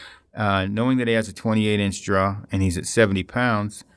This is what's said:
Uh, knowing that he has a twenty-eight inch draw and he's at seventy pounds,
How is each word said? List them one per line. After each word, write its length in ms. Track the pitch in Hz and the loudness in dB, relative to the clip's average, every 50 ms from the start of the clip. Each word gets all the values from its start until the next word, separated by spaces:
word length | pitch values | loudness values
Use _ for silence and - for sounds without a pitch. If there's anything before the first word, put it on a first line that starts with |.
| - - - - _ _ - | -20 -20 -20 -20 _ _ -6
Uh, 300 | - 107 104 98 98 95 | -4 0 0 2 2 0
knowing 320 | 98 101 107 117 127 131 131 | 0 0 0 0 2 2 2
that 100 | 123 117 | 2 2
he 60 | 113 | 2
has 140 | 113 110 98 | 0 0 -2
a 40 | 92 | -6
twenty-eight 460 | - - 113 110 110 107 107 104 104 | -6 -2 0 2 2 2 2 2 2
inch 220 | 101 98 98 - - | 2 0 -2 -2 -2
draw 340 | - 101 95 95 98 98 104 - - | 0 2 2 2 2 0 -4 -6 -4
and 120 | - 95 95 | -2 0 2
he's 120 | 95 85 | 2 0
at 120 | 92 76 - | -2 -4 -2
seventy 340 | - 120 113 101 98 95 | 2 4 4 4 2 0
pounds, 640 | 87 - - 123 123 123 113 104 104 107 - - - _ _ | -4 -4 -4 -2 0 0 0 -2 -2 -4 -8 -12 -20 _ _